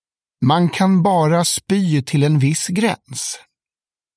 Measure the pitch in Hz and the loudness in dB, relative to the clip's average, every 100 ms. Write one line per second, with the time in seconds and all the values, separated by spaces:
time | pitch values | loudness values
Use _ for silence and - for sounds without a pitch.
0 | _ _ _ _ 131 170 175 - 190 185 | _ _ _ _ 0 2 0 0 2 2
1 | 196 180 151 170 170 - - 196 180 147 | 2 2 2 0 -2 -4 -2 -2 0 -2
2 | - 147 147 151 139 160 - 180 220 - | 0 0 2 2 2 0 -4 -2 -2 -4
3 | - - - - _ _ _ _ _ _ | -10 -10 -10 -12 _ _ _ _ _ _
4 | _ | _